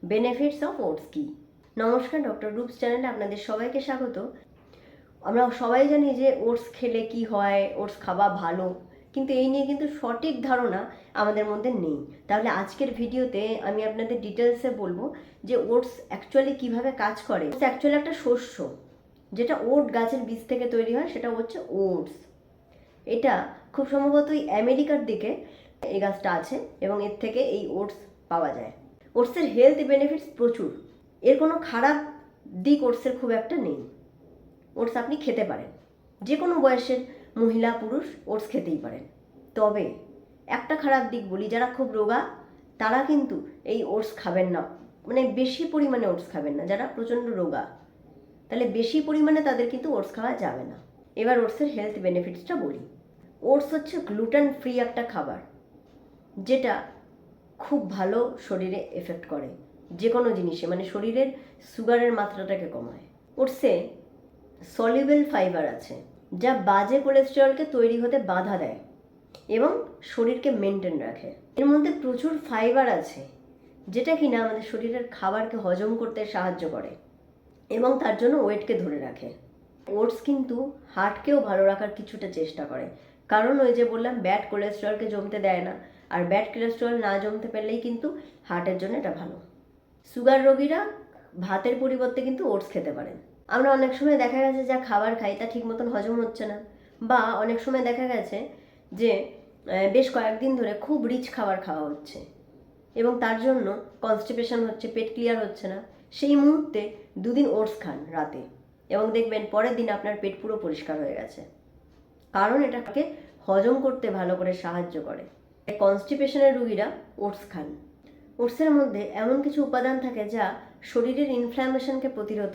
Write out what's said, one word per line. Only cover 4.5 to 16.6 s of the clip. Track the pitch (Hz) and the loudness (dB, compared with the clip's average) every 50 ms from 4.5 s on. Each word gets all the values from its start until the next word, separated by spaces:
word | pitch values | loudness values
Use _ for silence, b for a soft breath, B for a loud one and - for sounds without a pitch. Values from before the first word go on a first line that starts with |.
| - b b b b b b b b b b b b b | -20 b b b b b b b b b b b b b
আমরা | - - 214 233 247 240 240 - | -6 0 4 4 4 4 2 -2
সবাই | 247 233 233 254 277 285 | -2 2 6 6 6 6
জানি | 294 294 285 277 254 | 6 4 4 4 2
যে | 247 262 269 254 - | 4 4 4 4 4
ওটস | 208 233 240 233 - - - | 0 0 0 0 -2 -8 -10
খেলে | - 254 240 226 226 | -4 -4 -2 -2 -2
কি | 220 220 - 233 226 | -2 -2 -4 -4 -4
হয়, | 220 226 202 202 202 196 196 196 - - | -2 0 0 2 2 2 2 2 0 -2
ওটস | - 202 208 - - | -6 -6 -8 -8 -10
খাওয়া | - - 180 180 202 202 | -6 -4 0 2 2 2
ভালো, | 185 180 180 170 170 185 185 185 180 - - B B B B B _ | 2 0 -2 -2 -2 -2 -2 -4 -6 -8 -14 B B B B B _
কিন্তু | 277 269 269 277 | -4 -2 0 2
এই | 254 254 262 | 2 4 4
নিয়ে | 262 277 277 | 2 2 0
কিন্তু | 269 285 277 302 294 294 - | 0 0 -2 -2 -4 -4 -4
সঠিক | - 233 233 233 - 320 294 240 | -4 -4 -4 -2 -2 -4 -4 -2
ধারণা | 233 269 254 247 247 214 185 185 - - B B B B B | 0 0 2 2 2 0 -2 -2 -6 -8 B B B B B
আমাদের | - 208 208 208 214 214 | 0 0 2 2 0 0
মধ্যে | 208 208 214 214 254 247 | -2 -2 -2 -2 -2 0
নেই। | 208 175 160 147 139 - B B B B - | 0 -2 -2 -4 -4 -6 B B B B -2
তাহলে | 202 214 220 233 | 0 0 2 0
আজকের | 139 180 196 196 - - 277 254 233 | 0 -2 -4 -6 -4 -4 -4 -4 -2
ভিডিওতে | 220 233 233 247 254 254 247 - 196 214 220 226 - - 196 | -4 -6 -4 -2 -2 -2 -2 -2 -4 -2 -2 -4 -4 -4 -2
আমি | 202 214 214 | -2 0 -2
আপনাদের | 220 214 220 226 226 240 233 | -2 -2 -4 -4 -2 -2 -4
ডিটেলসে | 202 208 202 - 240 240 240 240 - 262 | -4 -6 -2 2 2 2 2 2 -2 -4
বলবো | 247 208 208 185 175 180 226 302 B B B B B B - | -4 -2 -4 -4 -4 -4 -6 -8 B B B B B B -6
যে | 190 247 233 | -2 0 0
ওটস | - 202 233 247 254 - - - - - 196 190 | 2 4 2 2 2 0 -8 -14 -12 -12 -12 -12
actually | - - - 269 269 269 269 | -12 2 2 4 4 4 0
কিভাবে | 262 | -2